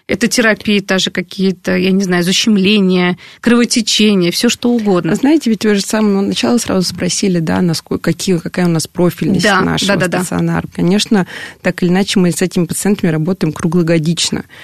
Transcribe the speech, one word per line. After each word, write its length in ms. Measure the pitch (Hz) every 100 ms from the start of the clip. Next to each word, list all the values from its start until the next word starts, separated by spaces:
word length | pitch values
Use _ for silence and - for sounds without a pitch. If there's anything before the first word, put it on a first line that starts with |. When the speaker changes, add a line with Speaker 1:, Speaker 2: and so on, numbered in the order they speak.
| -
Speaker 1:
это 180 | 190 233
терапии, 540 | - 226 208 - 202
та 180 | 196 190
же 120 | 190
какие-то, 680 | 190 180 - 190 180 - 185
я 140 | 190
не 120 | 190
знаю, 200 | 196 175
защемления, 960 | 175 190 240 208 190 214 185 185 180 180 - -
кровотечения, 880 | - 240 240 247 214 - 214 196 175
все 180 | 170 240
что 220 | - 240
угодно. 420 | 240 208 180 165
Speaker 2:
А 40 | 208
знаете, 340 | 262 311 233
ведь 160 | 214 214
вы 80 |
же 80 | 202
с 40 | -
самого 360 | 214 214 196
начала 340 | 196 190 240 240
сразу 260 | - 190 180
спросили, 520 | 180 180 - 202 175
да, 200 | 160 185
насколько, 420 | 180 160 - - -
какие, 280 | 165 - 170
какая 260 | 170 -
у 60 | 180
нас 160 | 165 -
профильность 580 | - 175 - 160 185
Speaker 1:
Да, 160 | 208 185
Speaker 2:
нашего 360 | 170 160 190 196
Speaker 1:
да, 20 |
да, 80 | 180
да. 100 | 180
Speaker 2:
стационара. 400 | 180 175 170 165 170
Конечно, 520 | - 170 202 - 208 175 - - -
так 220 | 185 175
или 80 | 175
иначе 280 | 180 196 202
мы 140 | 175
с 80 | 160
этими 240 | 185 185
пациентами 460 | 170 - 196 208 185
работаем 420 | 156 156 190 160
круглогодично. 920 | 151 175 180 160 170 156 165 - - - -